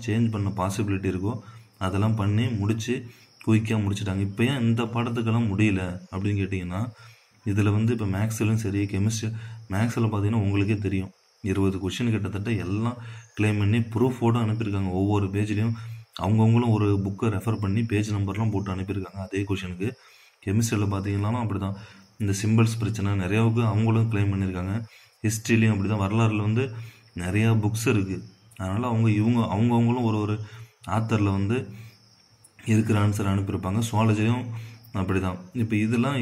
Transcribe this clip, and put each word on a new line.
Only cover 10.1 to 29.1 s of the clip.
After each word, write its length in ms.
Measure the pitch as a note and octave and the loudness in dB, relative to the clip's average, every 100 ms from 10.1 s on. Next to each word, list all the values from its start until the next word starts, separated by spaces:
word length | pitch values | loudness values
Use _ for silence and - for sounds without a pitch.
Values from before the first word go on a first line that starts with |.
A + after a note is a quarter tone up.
பாத்தீங்கன்னா 300 | G#2 G2+ A2+ G2 | 2 0 2 2
உங்களுக்கே 320 | G2+ G2+ G#2 G2+ | 2 0 0 0
தெரியும், 260 | F#2+ F#2+ - _ _ | -2 -4 -10 _ _
இருபது 360 | G2+ F#2+ G2 F#2 F#2 | -2 2 2 0 -4
கொஸ்டின் 280 | - A#2+ G#2+ | -2 0 0
கிட்டத்தட்ட 360 | F#2+ F#2+ G#2 G#2+ F2 | -2 -4 -2 -4 -2
எல்லாம் 340 | G2+ A#2 B2 - - - - | -2 -2 -6 -12 -18 -16 -2
கிளைம் 220 | G#2+ G#2 | 0 2
பண்ணி 180 | G2+ A#2 A2+ - | 4 2 0 0
ப்ரூஃபோட 420 | B2+ - A#2 A#2+ G#2+ | 0 2 0 2 0
அனுப்பியிருக்காங்க. 480 | A2 G#2+ G2+ G2 F#2 | -2 -2 -2 -2 0
ஒவ்வொரு 260 | G2 G#2 G2 G2+ | 2 2 0 -2
பேஜ்லயும் 380 | G#2 G#2 A2+ A2+ - - - - | -2 0 0 -2 -8 -16 -16 -6
அவங்கவங்களும் 520 | F2 A2 A2 A#2 B2 | 0 4 6 6 4
ஒரு 140 | G#2+ G#2 G2 | 4 4 2
புக்கை 240 | G2 G2 A2+ | 0 -2 -2
ரெஃபர் 220 | G2 A2+ G#2 | 0 -2 -2
பண்ணி 200 | G2 G2+ A2+ | 0 0 0
பேஜ் 180 | G#2 G#2+ G#2 | 0 0 -2
நம்பர்லாம் 360 | G2 F#2+ A2+ | -2 -2 -2
போட்டு 160 | G2 F#2+ | -2 -2
அனுப்பியிருக்காங்க 480 | F#2 F#2+ G2 F#2 G2 | -4 -4 -6 -6 -10
அதே 160 | F#2 G2 G2+ | -6 -4 -2
கொஸ்டினுக்கு. 400 | G2 F#2 F2+ G#2 B2+ - - - _ | -2 -4 -6 -6 -6 -16 -20 -20 _
கெமிஸ்ட்ரியில 440 | - G#2 A2+ G#2 G2+ | -2 0 2 0 0
பாத்தீங்கன்னாலும் 500 | G2 G2 G2+ G#2 B2 | -2 -2 -2 -2 -2
அப்படிதான், 360 | A2 F#2+ G2 G2 - - - _ | -2 -2 -4 -6 -12 -20 -20 _
இந்த 120 | G#2 G2 | -2 0
சிம்பிள்ஸ் 340 | G#2 A2 A2+ - | 2 4 4 2
பிரச்சனை 340 | G2+ - G2 G2 | -4 -2 0 0
நிறையாவுக்கு 400 | F2+ G#2+ A2+ A2+ A#2 | 0 2 2 2 2
அவங்களும் 420 | G#2 A2+ A2 A2+ | 2 2 4 2
கிளைம் 200 | G#2 G2 | 2 0
பண்ணியிருக்காங்க. 420 | G2 F#2+ F2+ F#2 A2 A2+ - - _ | 0 -2 -2 -4 -4 -6 -16 -20 _
ஹிஸ்ட்ரிலையும் 500 | G#2+ A2 - A2+ A2 | -4 -4 2 4 4
அப்படிதான், 300 | G2+ G2 G#2+ G2 | 2 0 0 0
வரலாறுல 400 | A2 A2+ G#2 G#2 | 2 2 2 0
வந்து 180 | A2+ C3 - - - - - | 0 -2 -6 -14 -18 -16 -8
நிறையா 260 | F2+ G2+ A2+ A2+ | -2 2 4 4
புக்ஸ் 240 | G#2 - - | 2 0 0
இருக்கு. 260 | G#2 F#2+ F2+ - - _ - | 2 0 -6 -10 -20 _ -10
அதனால 240 | F#2 G2+ B2 | -4 -4 -2
அவங்க, 180 | A2+ A2+ | 2 2